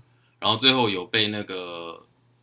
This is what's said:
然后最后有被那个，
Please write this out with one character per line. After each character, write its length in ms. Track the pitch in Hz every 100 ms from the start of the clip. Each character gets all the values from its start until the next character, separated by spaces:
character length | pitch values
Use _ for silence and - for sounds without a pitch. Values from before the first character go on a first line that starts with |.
| _ _ _ _
然 120 | 101
后 60 | 113
最 160 | 131
后 160 | 131 113
有 160 | 95 90
被 220 | 113 104
那 140 | 107
个， 640 | 98 92 90 85 85 - - _ _ _